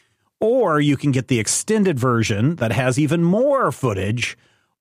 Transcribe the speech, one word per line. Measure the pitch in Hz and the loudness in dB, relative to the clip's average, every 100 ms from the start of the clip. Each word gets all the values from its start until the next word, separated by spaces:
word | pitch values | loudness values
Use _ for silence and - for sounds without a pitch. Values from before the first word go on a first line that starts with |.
| _ _ _ _ | _ _ _ _
Or | 220 262 196 147 | 0 2 2 2
you | 147 139 | 2 0
can | 147 | 0
get | 127 110 | -2 0
the | 120 | -2
extended | 104 - - 220 190 135 | 0 -4 -2 0 0 0
version | 127 117 107 104 131 170 | 0 0 0 0 0 0
that | 113 | -2
has | 110 127 123 | 0 0 0
even | 147 170 | 0 2
more | 170 202 277 269 190 | 2 2 2 2 0
footage. | - 123 95 98 120 - - _ _ _ _ | -2 -2 -2 -4 -4 -6 -8 _ _ _ _